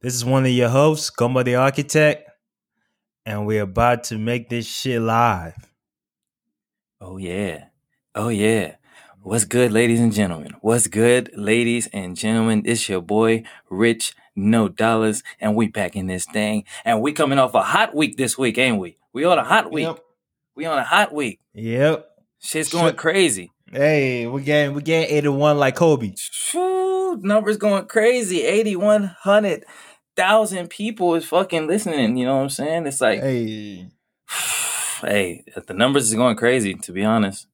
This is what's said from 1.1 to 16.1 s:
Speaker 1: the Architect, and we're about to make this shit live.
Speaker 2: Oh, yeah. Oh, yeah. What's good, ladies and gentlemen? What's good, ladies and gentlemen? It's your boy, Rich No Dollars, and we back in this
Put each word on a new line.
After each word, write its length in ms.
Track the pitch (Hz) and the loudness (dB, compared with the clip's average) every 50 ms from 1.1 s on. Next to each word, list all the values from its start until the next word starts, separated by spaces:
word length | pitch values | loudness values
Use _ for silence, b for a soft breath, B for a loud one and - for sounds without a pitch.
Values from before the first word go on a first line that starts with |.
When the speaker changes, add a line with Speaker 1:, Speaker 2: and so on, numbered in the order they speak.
| - - 117 120 131 127 127 | -2 0 0 2 2 0 0
Speaker 1:
the 120 | 123 123 | 2 2
Architect, 720 | 123 131 139 135 - 143 143 - 156 151 151 147 - - - _ _ _ _ _ _ _ _ _ _ _ _ _ _ _ _ _ _ _ | 2 2 2 0 -2 -4 0 2 4 4 4 2 0 -8 -20 _ _ _ _ _ _ _ _ _ _ _ _ _ _ _ _ _ _ _
and 200 | - 107 104 104 | -8 -6 -6 -4
we're 160 | 104 110 107 104 | -2 0 0 -2
about 400 | 98 92 113 117 120 123 120 120 | -2 0 2 2 2 2 2 -2
to 120 | - 120 110 | -8 -6 -4
make 320 | 107 117 120 123 117 _ | -4 -2 -4 -4 -4 _
this 180 | 120 120 113 - | -6 -6 -6 -6
shit 340 | - - - 131 127 117 | -10 -8 -4 -2 -2 0
live. 540 | 113 113 113 113 120 120 104 90 82 82 - - - _ _ _ _ _ _ _ _ _ _ _ _ _ _ _ _ _ _ _ _ _ _ _ _ _ _ _ | 0 2 2 4 4 2 2 0 -4 -10 -14 -16 -20 _ _ _ _ _ _ _ _ _ _ _ _ _ _ _ _ _ _ _ _ _ _ _ _ _ _ _
Speaker 2:
Oh, 180 | 98 92 92 95 | -18 -16 -12 -10
yeah. 480 | 95 87 87 98 104 95 80 73 - _ _ _ _ _ _ _ _ _ _ | -8 -6 -4 -4 -4 -6 -6 -10 -14 _ _ _ _ _ _ _ _ _ _
Oh, 140 | 104 107 117 | -6 -4 -2
yeah. 460 | 117 101 104 107 113 110 95 76 - _ b b b b b b b b | 0 2 2 2 2 2 0 -4 -8 _ b b b b b b b b
What's 240 | _ 95 104 117 107 | _ -4 -4 -4 -4
good, 260 | - 113 120 127 120 | 0 2 2 2 4
ladies 280 | 104 110 120 120 117 117 | 4 4 4 4 4 4
and 120 | 117 117 | 2 2
gentlemen? 440 | 104 104 104 92 85 80 73 73 - - | 2 2 0 0 -2 -6 -10 -16 -18 -6
What's 260 | - 107 117 120 110 - | 0 2 2 2 2 0
good, 440 | - 107 113 120 123 127 123 - - | 0 2 4 4 4 4 2 -2 -10
ladies 520 | 107 104 101 110 117 120 117 120 120 117 - - | -8 0 0 2 2 2 0 0 -2 -4 -6 -8
and 240 | 104 95 90 90 85 | -10 -10 -8 -10 -6
gentlemen? 460 | - 110 113 113 113 113 113 107 101 | -2 0 0 2 2 2 2 0 0
It's 240 | 92 95 113 - - | 0 -2 -2 -2 -4
your 120 | 101 92 | -4 -6
boy, 420 | 87 85 104 107 113 113 113 113 113 B B B B _ | -4 -2 0 2 2 2 2 0 -2 B B B B _
Rich 440 | 95 92 110 117 117 117 - - - b b b b | -2 2 2 2 2 2 -4 -8 -8 b b b b
No 320 | 101 95 104 113 117 110 98 | -2 0 2 4 4 2 0
Dollars, 560 | 85 - 110 113 113 110 110 110 104 107 B B B B | 0 -2 0 0 2 2 0 0 -2 -4 B B B B
and 160 | - 107 107 | -4 -2 0
we 120 | 110 113 107 | 0 0 -2
back 280 | - 107 98 90 - | -2 -4 -6 -6 -6
in 120 | 101 92 | -6 -6
this 180 | 92 | -6